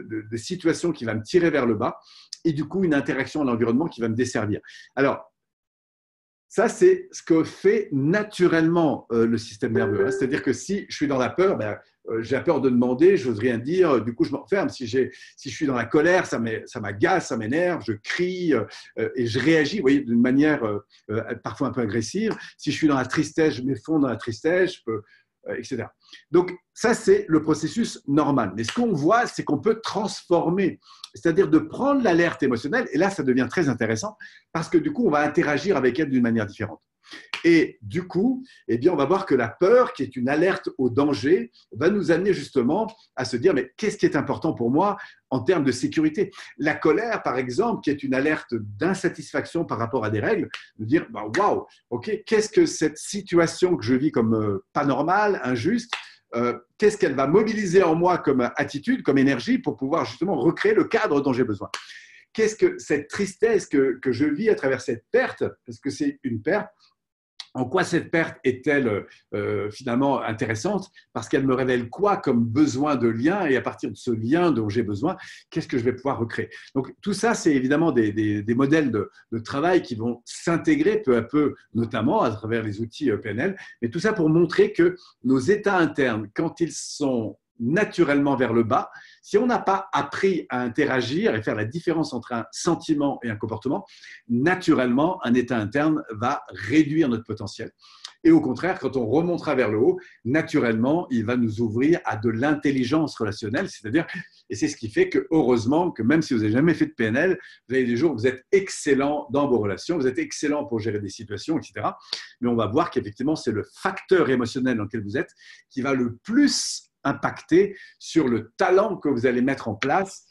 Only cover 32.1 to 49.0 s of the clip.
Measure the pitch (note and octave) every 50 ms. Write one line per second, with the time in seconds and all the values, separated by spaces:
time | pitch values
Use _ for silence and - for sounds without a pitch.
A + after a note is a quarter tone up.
32.1 | E3+ E3 E3+ E3 - - D3 B2 A#2+ A2+ - C#3 A3+ B3+ A#3 - - D3 F#3+ F#3+
33.1 | G3 - C3+ B2+ A#2+ C3 B2 A#2 - F#3 D#3+ C#3 A#2 - A#2 G#2+ A2+ G#2+ - A3
34.1 | - _ - - - - _ _ - D#3+ D#3+ - - D#3+ D3 D3+ - A#3+ A#3 F3+
35.1 | D3 D3 D3+ D3 D3 E3+ D#3 D3 D3 C3 - G3+ E3 C3+ B2+ B2 A#2+ D#3 D#3 C#3+
36.1 | C3 B2+ A#2+ A#2 A2+ A2+ G#2+ G#2 - - G#2 F#2 D#2 _ _ _ _ _ _ -
37.1 | - - - - - - - E3+ E3+ D#3+ C3 - - _ A2+ G2 A#2+ F3+ F3+ -
38.1 | - F3 G#3 C4 B3+ - - - - - _ - A2+ A#2+ B2+ F#3 F3 C#3 C#3 C#3
39.1 | F#3+ F#3+ F#3+ - C#3+ B2 A#2 A2 - - F3+ F#3+ A#3+ B3+ A#3+ A#3+ - - C3 A2
40.1 | - B2+ A#2+ C3+ D3 D#3 F#3 F#3+ F#3 - - - - - - F#3 A2+ C#3 C#3+ D3+
41.1 | C3+ G2+ A#2+ D3 F#3 A#3 A#3 - _ _ _ _ - A2 D3+ F#3 G#3 G3+ D#3+ D3+
42.1 | E3+ E3+ F#3+ G#3 E3 C#3+ C#3 - - C3 A#2 C3 E3 G#3+ A3 - - _ _ _
43.1 | _ C3 B2+ - B2+ A#2+ C3+ F#3+ D#3+ B2+ - - _ - G#3+ G3 - - - E3
44.1 | D#3+ C#3+ A#2 - B2 - - D#3+ A#2 - A#2 A#2 C3+ D#3+ G3 G#3 F#3+ - - -
45.1 | - _ _ - C3 B2 G#2+ - F#3 D#3+ C3+ C3 A#2 - - C3+ - D#3+ D#3 D3+
46.1 | D3+ G#3+ F3+ - - - - - - - D3 D#3 D3 - - D#3+ D3+ G3 A#3 A#3
47.1 | G3 - - D3 B2 B2+ B2+ B2 A#2+ D#3 A3+ - F#3+ - - D3 C#3+ - C#3 C3
48.1 | C3 C3 C#3 D#3 D#3 D3+ - - A#2+ A2+ G#2+ G#2 G2+ G2+ D3+ F#3 F#3+ F#3+